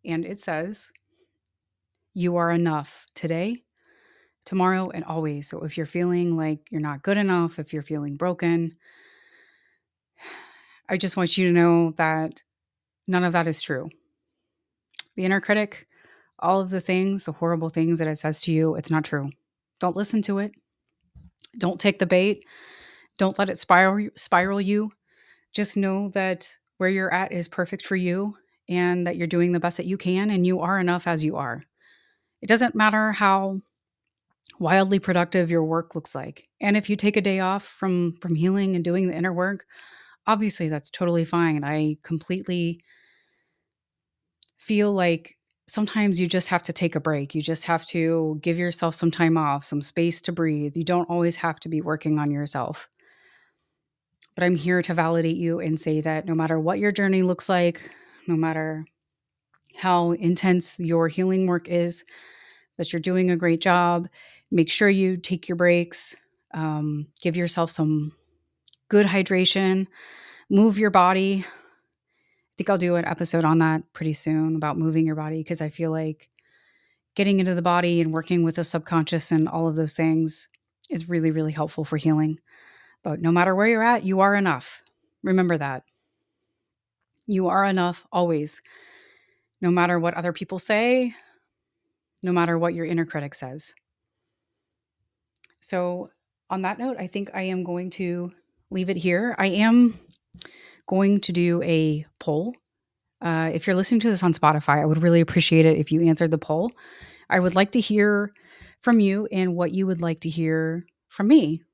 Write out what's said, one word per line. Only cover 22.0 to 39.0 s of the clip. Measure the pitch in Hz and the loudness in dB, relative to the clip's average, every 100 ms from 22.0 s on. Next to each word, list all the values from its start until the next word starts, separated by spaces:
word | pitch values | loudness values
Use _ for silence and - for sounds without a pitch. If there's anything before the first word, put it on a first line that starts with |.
| 175 | 2
bait. | 180 196 202 _ - - - - - _ - | 2 2 -2 _ -20 -20 -20 -20 -20 _ -2
Don't | 190 190 | -2 0
let | 196 | -4
it | 175 | -4
spiral, | - 180 190 202 208 - | 2 4 6 2 -4 -8
spiral | - 196 190 202 | 0 2 2 -2
you. | 190 208 214 _ _ _ _ _ _ | 0 -2 -2 _ _ _ _ _ _
Just | - 202 202 | -6 -4 -2
know | 196 190 202 | 0 -2 -4
that | 196 190 180 - - _ _ | -2 -2 -4 -8 -20 _ _
where | 185 | 0
you're | 196 190 | 0 0
at | 180 190 | -2 -2
is | 175 170 | -6 -6
perfect | - 175 196 - | -4 -4 -6 -4
for | 190 | -2
you | 180 180 208 202 _ _ - | 0 -2 -4 -8 _ _ -4
and | 180 180 180 175 | 0 2 0 -2
that | 170 | -2
you're | 170 | -2
doing | 175 175 | 2 2
the | 175 | 2
best | 175 175 | 0 -4
that | 175 | -6
you | 190 | -4
can | 180 185 208 | -2 0 0
and | 196 180 | 2 2
you | 185 | 0
are | 170 196 | 0 0
enough | 180 175 175 | 0 -2 -2
as | 160 | -2
you | 156 - | -2 -4
are. | 135 120 - _ _ _ _ _ _ _ | -6 -8 -14 _ _ _ _ _ _ _
It | - | 0
doesn't | 226 240 220 | 2 2 2
matter | 214 214 214 | 2 2 0
how | 202 202 190 190 190 _ _ _ _ _ _ _ _ _ - | 2 2 2 0 -6 _ _ _ _ _ _ _ _ _ -4
wildly | 165 190 190 196 | 2 2 4 0
productive | - 180 175 190 170 | 2 0 2 0 2
your | 170 | 0
work | 156 165 165 165 | 2 -2 -4 -10
looks | - | -10
like. | 139 139 - _ _ | -10 -12 -16 _ _
And | 202 208 | 0 0
if | 202 | 0
you | 202 | 0
take | 208 208 | 0 2
a | |
day | 196 190 | 0 0
off | 185 196 | -2 -4
from, | - - 190 180 175 170 | -8 -6 -2 0 -2 -4
from | 175 160 | -4 0
healing | 180 196 190 180 | 2 2 0 0
and | |
doing | 170 180 | 0 0